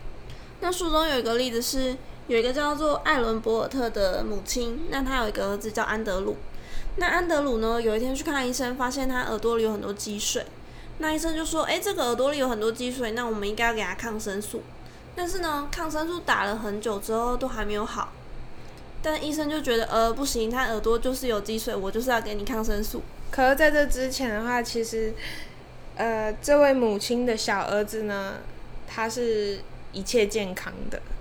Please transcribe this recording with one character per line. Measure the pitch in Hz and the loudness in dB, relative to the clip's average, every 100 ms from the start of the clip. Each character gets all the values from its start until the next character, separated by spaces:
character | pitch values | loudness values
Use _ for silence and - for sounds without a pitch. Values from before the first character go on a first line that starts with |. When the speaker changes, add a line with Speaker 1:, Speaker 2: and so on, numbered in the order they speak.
| - - - - - - | -8 -10 -12 -12 -14 -4
Speaker 1:
那 | 349 | -2
书 | 359 339 | 0 2
中 | 311 | 4
有 | 320 262 | 4 2
一 | |
个 | 226 | 2
例 | 233 254 | 2 2
子 | 233 | 0
是， | 247 269 254 254 - - - | 0 0 0 -2 -8 -12 0
有 | 233 | 2
一 | |
个 | 240 | 2
叫 | 262 294 | 2 0
做 | 294 302 285 | 2 2 2
艾 | - 285 | 2 4
伦 | 226 226 | 4 2
博 | 220 226 | 2 0
尔 | 226 | 0
特 | 269 233 | 0 0
的 | 214 196 180 | 2 2 2
母 | 220 202 | 0 -2
亲， | - 247 233 233 - | -2 -2 -2 -2 -2
那 | 269 | 0
她 | 262 262 | 0 2
有 | 220 | 0
一 | |
个 | 202 196 | 0 -2
儿 | 202 | -2
子 | 214 | -4
叫 | 220 | -2
安 | 214 214 | -2 -2
德 | 214 185 | -2 -2
鲁。 | 208 208 - - - - - | -2 -4 -8 -8 -4 -2 0
那 | - 349 | 0 2
安 | 349 349 | 2 4
德 | 302 | 2
鲁 | 285 226 | 2 2
呢， | 220 233 | 2 2
有 | 226 220 | 2 2
一 | |
天 | 254 | 0
去 | 269 | -2
看 | 339 285 247 | 0 0 0
医 | |
生， | 254 247 254 | 0 -2 0
发 | 247 | -2
现 | 277 262 | 0 0
他 | 254 | 0
耳 | - 214 | 0 0
朵 | 226 233 | 2 2
里 | |
有 | 220 | 2
很 | 208 | 0
多 | 208 | -4
积 | 202 220 208 | -6 -6 -2
水。 | - 247 - - - - - - | -2 -2 -4 -12 -16 -14 -12 -4
那 | 311 | 0
医 | 311 | 0
生 | 320 | 0
就 | 311 | 0
说 | 320 320 - | 0 0 2
：“诶， | 339 | 2
这 | 415 | 0
个 | 349 247 | 0 2
耳 | |
朵 | 233 262 | 2 2
里 | 294 | 2
有 | 254 | 0
很 | 220 | 2
多 | 220 | 0
积 | 226 247 | 0 -4
水， | 254 233 | -2 -4
那 | 233 240 | -2 -2
我 | |
们 | 214 202 | -2 -2
应 | 214 | 2
该 | 233 | 2
要 | |
给 | 220 | 2
他 | 185 196 | -2 -4
抗 | 233 220 | -4 -4
生 | 214 196 | -4 -4
素。” | 208 226 - - - - - - | -6 -8 -10 -16 -16 -18 -12 -6
但 | 349 | -2
是 | 359 | -2
呢， | 330 294 285 | 0 -2 -4
抗 | 349 320 | -4 -2
生 | 302 330 | -2 -2
素 | 349 | -2
打 | 294 220 | 2 2
了 | 196 220 | 2 0
很 | 220 208 | -2 -2
久 | 226 202 | -2 -2
之 | 202 | 0
后 | 226 240 247 | 0 2 0
都 | 254 | 0
还 | 226 | -2
没 | 208 | -2
有 | 208 220 | 0 -2
好。 | 214 - - - - - - - - - - | -4 -6 -8 -12 -10 -8 -10 -12 -14 -12 -4
但 | 311 302 | -2 0
医 | 302 | 0
生 | 302 294 | 0 0
就 | 311 | 0
觉 | 269 226 | 2 2
得 | 220 | 4
：“呃， | 220 226 | 2 2
不 | 226 | 2
行， | 277 233 220 | -2 0 0
他 | 247 240 | 0 0
耳 | 220 | 2
朵 | 220 226 | 2 4
就 | 254 | 2
是 | 254 254 | 0 0
有 | 208 | 0
积 | 208 220 | 0 -4
水， | 233 | -2
我 | 202 196 | -2 -2
就 | 220 | 0
是 | 254 | 2
要 | 233 | 2
给 | 214 | 0
你 | 208 | -4
抗 | 208 220 | -2 0
生 | 220 208 | 2 2
素。” | 220 240 - - - | 0 -4 -8 -8 -2
Speaker 2:
可 | - 262 | 4 6
是 | 277 | 8
在 | 311 | 6
这 | 294 277 | 6 4
之 | 247 262 | 4 2
前 | 254 247 | 0 -2
的 | 208 | 0
话， | 233 247 | 0 0
其 | 233 233 | 0 -2
实， | 226 226 220 - - - - - - - - - | -2 -2 -2 -4 -6 -8 -10 -14 -16 -16 -12 -4
呃， | 226 220 214 | -2 0 -2
这 | 214 - 294 | -2 6 8
位 | 285 | 8
母 | 269 233 202 | 8 4 2
亲 | - 240 247 | 0 2 2
的 | 220 | 2
小 | - 196 | 2 0
儿 | - 208 | 2 0
子 | 208 220 | 0 -2
呢， | 214 196 196 220 - - - - - | -2 -2 -4 -6 -10 -10 -10 -10 -8
他 | - 226 | -4 -2
是 | 226 233 214 104 98 - - - | 0 0 2 0 -4 -8 -12 -10
一 | 190 | -8
切 | 190 247 202 | 0 2 4
健 | 220 190 | 2 -2
康 | 185 - - - | -4 -6 -4 -4
的， | - - - | -4 -4 -6